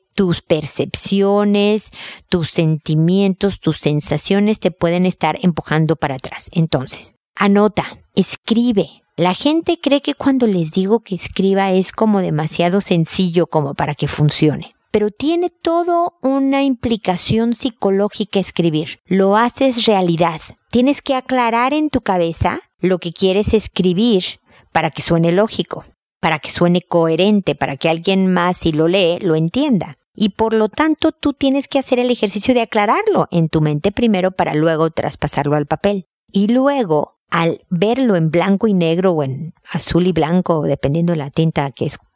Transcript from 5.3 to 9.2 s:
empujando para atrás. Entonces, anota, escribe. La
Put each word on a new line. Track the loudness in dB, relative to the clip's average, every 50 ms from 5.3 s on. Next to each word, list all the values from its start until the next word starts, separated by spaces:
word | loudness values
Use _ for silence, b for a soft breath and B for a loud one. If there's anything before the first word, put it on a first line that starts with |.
| -2 0
empujando | 0 -2 0 -2 -2 -2 0 0 2 2 0 0
para | -2 -4 -4
atrás. | -6 -10 -12 -12 -12 -10 -6 -2
Entonces, | -2 -2 0 0 -2 -4 -4 -10 -12 -14 -18 -20 _ _ _ -6
anota, | -2 0 2 4 4 4 2 2 -2 -6 -6 -8 -20 -20 _ -2
escribe. | -2 -2 -2 -2 -6 -2 -2 0 2 2 2 2 0 0 -2 -4 -20 _ _ _
La | -2